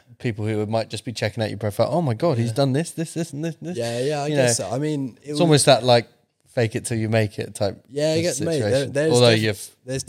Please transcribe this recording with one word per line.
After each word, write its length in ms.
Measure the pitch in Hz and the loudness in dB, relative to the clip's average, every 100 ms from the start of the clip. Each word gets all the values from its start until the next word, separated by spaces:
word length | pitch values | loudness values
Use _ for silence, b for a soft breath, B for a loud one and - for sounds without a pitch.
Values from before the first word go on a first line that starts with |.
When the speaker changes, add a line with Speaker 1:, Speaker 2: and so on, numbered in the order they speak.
| _ 120 | _ -8
Speaker 1:
people 260 | 127 107 107 | -6 -4 -2
who 200 | 107 107 | -2 -2
might 240 | 113 107 | -2 -4
just 160 | 107 - | -8 -10
be 60 | |
checking 320 | 117 107 117 | -4 -4 -2
out 60 | 107 | -4
your 80 | 104 | -2
profile. 300 | 107 - 110 | -6 0 0
"Oh 100 | 147 | 2
my 120 | 156 | 0
God, 240 | 110 170 120 | 0 0 2
he's 100 | 117 | 0
Speaker 2:
Yeah. 60 | |
Speaker 1:
done 200 | 117 139 | 0 0
this, 180 | 131 165 | 0 -2
this, 220 | - 160 | -6 -8
this, 200 | 160 - | -6 -8
and 100 | 139 | -6
this, 120 | 165 160 | -8 -8
and 100 | 156 | -10
this." 80 | 117 | -6
Speaker 2:
Yeah, 220 | 117 117 | -6 -4
yeah, 220 | 135 151 | -4 -2
I 40 | 143 | -2
Speaker 1:
You 80 | 147 | 2
Speaker 2:
guess 240 | 123 113 | 2 2
Speaker 1:
know, 100 | 92 | -2
Speaker 2:
so. 60 | 123 | -4
I 40 | |
mean, 380 | 151 151 135 - | -2 -4 -6 -10
it 20 | |
Speaker 1:
it's 80 | 139 | -10
Speaker 2:
was 100 | 147 | 0
Speaker 1:
almost 240 | 170 147 147 | 4 6 6
that, 180 | 127 | 4
like, 240 | 123 120 117 _ _ _ _ | 6 4 4 _ _ _ _
fake 260 | - 113 117 | -2 -2 -2
it 100 | 92 | -4
till 120 | 117 | -4
you 120 | 110 | 0
make 300 | 113 107 - | 2 0 -4
it 160 | 110 101 | -10 -4
type 280 | 101 95 _ | -4 -4 _
Speaker 2:
Yeah, 200 | 139 151 | -2 0
I 60 | 160 | 0
Speaker 1:
of 40 | |
Speaker 2:
get 180 | 170 143 | -2 -2
mate, 180 | 165 160 | -2 0
there, 100 | 107 | 0
Speaker 1:
situation. 220 | 127 139 | 0 0
Speaker 2:
there's 200 | 131 156 | 0 2
Speaker 1:
Although 180 | 123 120 | 6 6
Speaker 2:
def-, 100 | 113 | 4
Speaker 1:
you've, 340 | 110 101 - _ 123 | 2 -4 -10 _ -10
Speaker 2:
there's 180 | |
Speaker 1:
you 40 | 131 | -8